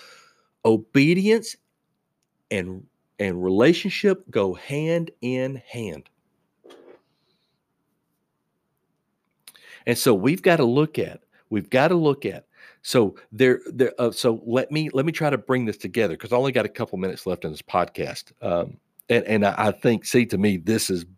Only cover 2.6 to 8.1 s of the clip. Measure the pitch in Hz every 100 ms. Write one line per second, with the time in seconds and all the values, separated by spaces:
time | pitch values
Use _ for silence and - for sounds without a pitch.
2.6 | 90 92 - _ _ - 101 90 92 95
3.6 | 139 175 196 - 202 190 - 113 98 87
4.6 | - 147 160 170 165 - 123 127 131 131
5.6 | - 123 104 73 - _ _ _ _ _
6.6 | - - - - _ _ _ _ _ _
7.6 | _ _ _ _ _